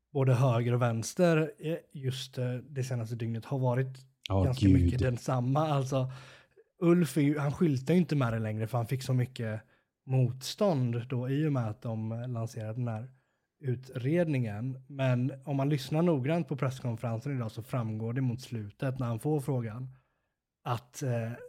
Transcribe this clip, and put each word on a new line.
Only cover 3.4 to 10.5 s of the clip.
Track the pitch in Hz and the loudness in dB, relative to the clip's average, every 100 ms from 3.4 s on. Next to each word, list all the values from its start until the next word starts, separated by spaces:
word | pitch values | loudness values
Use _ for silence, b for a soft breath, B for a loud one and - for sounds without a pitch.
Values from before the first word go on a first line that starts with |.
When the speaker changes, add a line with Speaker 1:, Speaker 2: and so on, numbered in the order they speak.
| - | -4
Speaker 1:
har | 139 | 0
varit | 127 123 131 - - _ - | 2 2 -2 -6 -20 _ -2
Speaker 2:
Ja, | 98 | 2
Speaker 1:
ganska | 92 - 98 | 2 4 6
Speaker 2:
gud. | 90 | 8
Speaker 1:
mycket | 87 - | 6 4
densamma. | - 120 - 131 123 147 156 | 0 0 -2 0 2 2 2
Alltså, | 139 131 139 131 b b b b b _ _ | 0 0 0 -2 b b b b b _ _
Ulf | 170 175 156 165 | 4 4 4 4
är | |
ju, | 143 147 | 4 2
han | 143 | -2
skyltar | 131 170 131 131 | 2 2 2 4
ju | 180 | 4
inte | 160 147 | 4 2
med | 120 | 2
det | 113 | 0
längre, | 110 107 110 | -2 -2 -2
för | 120 | -2
han | 110 | -2
fick | 131 | -4
så | - | 0
mycket | 127 123 - 110 107 - _ _ _ - | 0 0 -4 -6 -6 -10 _ _ _ -2
motstånd | 131 120 - - | 2 2 0 -10